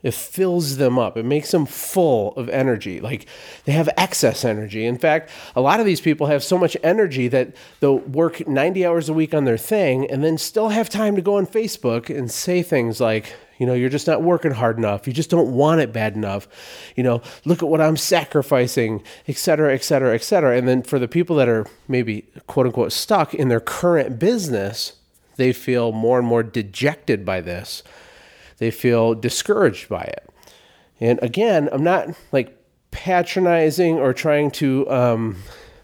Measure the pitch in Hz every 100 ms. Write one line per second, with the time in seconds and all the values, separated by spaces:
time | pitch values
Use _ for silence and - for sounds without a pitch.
0 | 135 - - - 185 175 147 135 135 127
1 | 110 113 117 147 151 175 139 - - 190
2 | 170 120 101 - 120 139 135 110 101 90
3 | 113 131 - - - - - 147 165 -
4 | 185 - 131 107 123 107 107 107 113 123
5 | 165 156 156 - - - 135 202 214 170
6 | 165 151 147 147 - 180 175 - 156 214
7 | 196 131 123 127 127 - - - 143 139
8 | - 139 165 165 160 139 156 185 180 170
9 | 151 160 156 156 135 113 - 214 170 127
10 | 135 135 156 160 - - 214 214 226 202
11 | 214 202 180 202 190 220 220 - 127 117
12 | 117 143 123 - - 180 175 147 117 110
13 | 120 110 - - - - 123 123 123 143
14 | 170 151 165 170 160 120 117 117 110 101
15 | - 127 156 170 127 127 147 165 123 113
16 | 107 104 104 98 - - - - - -
17 | 123 117 - - 139 175 160 156 156 156
18 | - 175 147 151 131 135 120 - 113 107
19 | - - - 131 - 156 151 131 - 143
20 | 127 113 - 202 143 123 123 127 127 139
21 | 123 170 170 156 123 113 104 - - 127
22 | 113 104 - - - - 127 120 113 -
23 | - 202 151 - 131 117 - - 175 170
24 | 123 120 175 240 170 113 98 110 - -
25 | _ _ _ - 127 123 - 123 117 110
26 | 113 127 120 117 113 117 101 98 139 151
27 | - 107 95 92 85 87 - - - -
28 | - - - - - - 113 - 123 117
29 | 113 113 117 - - 208 175 98 - 92
30 | - - - _ - - _ _ _ -
31 | 117 120 120 143 226 180 147 139 165 254
32 | - 165 - 135 117 - _ _ _ -
33 | - 180 175 - 180 170 156 147 175 160
34 | 131 127 160 147 147 - 143 131 139 131
35 | 123 113 113 92 98 - - -